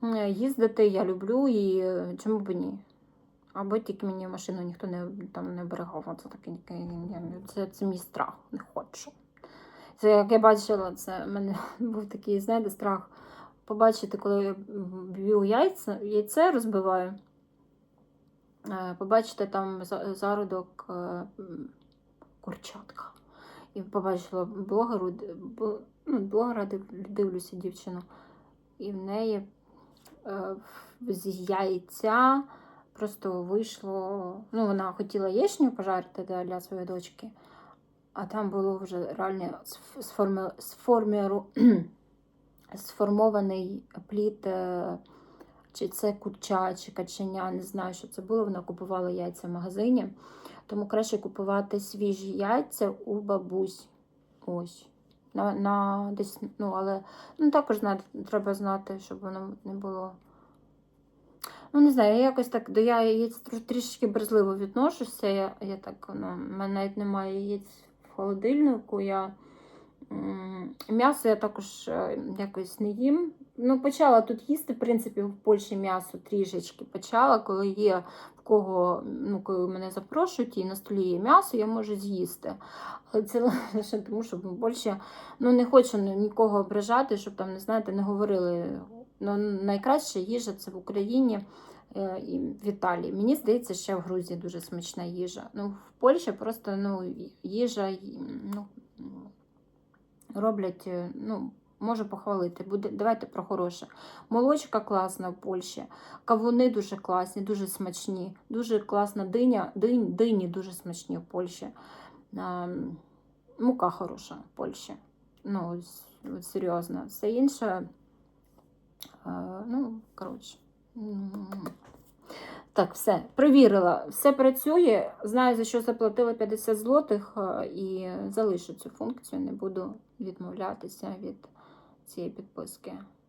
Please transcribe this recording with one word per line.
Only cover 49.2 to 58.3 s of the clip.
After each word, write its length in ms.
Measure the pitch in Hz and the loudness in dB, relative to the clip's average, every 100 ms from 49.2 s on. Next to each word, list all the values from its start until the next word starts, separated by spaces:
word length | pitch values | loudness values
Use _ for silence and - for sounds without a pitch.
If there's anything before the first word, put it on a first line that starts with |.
| 175 175 175 | -6 -8 -8
в 40 | |
магазині. 580 | 175 180 185 226 254 - - - - - - _ | -8 -6 0 4 4 2 -8 -20 -20 -20 -20 _
Тому 200 | 208 202 | -6 0
краще 300 | 214 220 208 | 0 0 -2
купувати 600 | 190 - 196 196 202 202 | -4 -6 0 0 0 -4
свіжі 520 | 202 202 202 196 196 | -6 -4 -2 -2 -4
яйця 580 | 185 196 240 294 - 202 | -4 0 0 0 0 -2
у 320 | 196 - 208 | -2 -4 -4
бабусь. 640 | 208 196 180 185 190 - - _ _ _ _ _ - | 0 -2 0 -2 -2 -4 -20 _ _ _ _ _ -6
Ось. 420 | 175 175 - - _ _ _ _ | -6 -6 -12 -20 _ _ _ _
На, 200 | - 202 | -2 0
на 560 | 202 202 202 196 196 202 | 2 2 4 2 0 -2
десь, 260 | 202 202 - 202 - | -4 -6 -6 -14 -6
ну, 140 | 202 190 | -4 -2
але, 260 | 190 196 - - - - | -2 -4 -6 -20 -20 4
ну, 140 | 302 | 6
також 260 | 294 294 214 | 6 4 0
зна-, 220 | 208 196 - - | 2 -2 -4 -14
треба 260 | 196 | -2